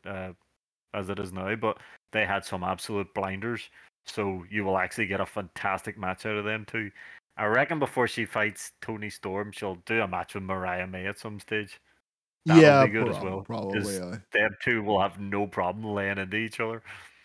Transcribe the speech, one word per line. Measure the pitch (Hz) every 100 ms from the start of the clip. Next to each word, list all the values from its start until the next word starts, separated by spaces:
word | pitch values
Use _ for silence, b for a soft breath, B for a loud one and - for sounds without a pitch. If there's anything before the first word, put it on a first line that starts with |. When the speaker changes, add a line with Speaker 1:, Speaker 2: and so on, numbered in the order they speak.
| 98
Speaker 1:
uh, | 95 92 87 _ _ _ _ -
as | 104 95
it | 101
is | 95
now, | 92 95
but | 110 107 - b b _
they | 110
had | 95 98 -
some | 92
absolute | 92 92 - 101 95
blinders. | 104 95 98 113 117 - b b _ -
So | - 101 92 87
you | 107
will | 98 95
actually | 92 - 98
get | 98
a | 92
fantastic | 107 92 - 101 95 - 107
match | 92 92
out | 110 104
of | 104
them | 110
too. | 104 113 104 - B B _ -
I |
reckon | 107 120 143 160
before | 131 127 120
she | -
fights | 107 113 107 - - -
Toni | - 107 104
Storm, | - 98 95 104
she'll | - 101 90
do | - 113
a | 98
match | 90 85
with | 101
Mariah | 95 95 92 90 92
May | 92 95
at | 101
some | 113 104
stage. | - 107 101 - _ _ _ _ _ _ 160
That'll | 160
Speaker 2:
Yeah, | 151 139 127
Speaker 1:
be |
good | 110 110
as | 101
Speaker 2:
prob-, | 95
Speaker 1:
well, | 95
Speaker 2:
probably, | 98 110 98 104
Speaker 1:
'cause | 101 95
Speaker 2:
aye. | 90 92 -
Speaker 1:
them | 107 107 101
two | 127 113
will | 104 101
have | 98 101
no | 101 101 101
problem | - 90 101 110
laying | 101 98 98
into | 95 107
each | 113 -
other. | 113 113 - B B B